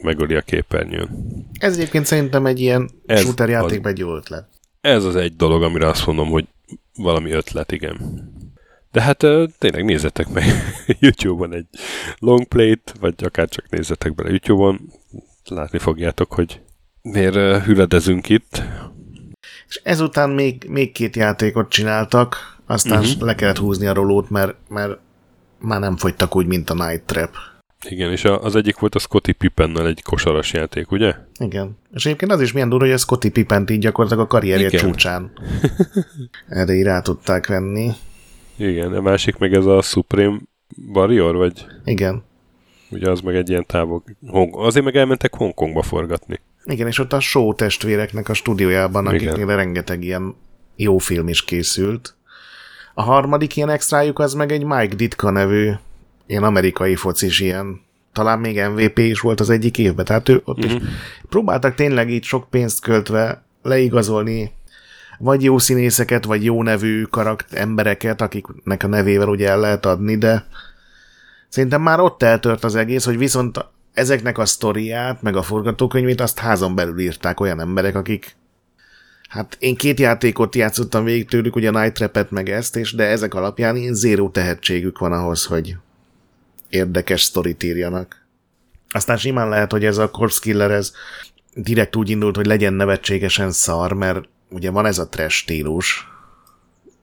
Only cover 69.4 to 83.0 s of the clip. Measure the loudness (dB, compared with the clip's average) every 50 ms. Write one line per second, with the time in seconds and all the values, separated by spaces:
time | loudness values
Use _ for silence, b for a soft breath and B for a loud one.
69.4 | 2 2 2 2 2 2 0 0 0 0 0 0 0 0 0 2 4 4 2 2
70.4 | 0 -6 B B B B B B B B B B B B B B B B B B
71.4 | B B -2 0 0 2 2 2 2 4 4 4 4 2 2 4 4 4 4 4
72.4 | 2 0 0 0 0 -2 0 0 0 0 0 -2 0 -2 0 0 0 0 0 0
73.4 | -2 -2 -4 -8 -10 -12 _ _ _ _ -2 -2 0 2 2 0 0 -2 -2 -2
74.4 | -2 -2 -2 -2 -2 -2 -2 -2 -4 -6 -6 -6 -4 -6 -6 -6 -4 -2 -2 -2
75.4 | -2 -2 -4 -4 -2 -2 -2 0 0 0 0 0 0 0 0 0 -2 -4 -4 -4
76.4 | -2 0 0 0 0 0 0 0 -2 -2 -2 -4 -4 -4 -4 -4 -4 -4 -2 -2
77.4 | -2 -2 -2 -4 -4 -4 -2 0 0 0 -2 -2 -4 -4 -6 -6 -8 -12 -20 _
78.4 | _ _ _ _ _ _ _ _ b b b b b b b b b b -12 -12
79.4 | -12 -12 -8 -4 -2 -2 -2 0 0 -2 0 2 2 2 2 2 0 0 0 0
80.4 | -2 0 0 0 -2 0 -2 -4 -4 -2 -2 -2 0 0 0 -2 -2 0 0 0
81.4 | 0 0 -2 0 0 0 0 0 0 0 -2 -2 -4 -2 -2 -2 -2 -2 -4 -6
82.4 | -4 -4 -4 -6 -6 -6 -6 -6 -6 -6 -2 0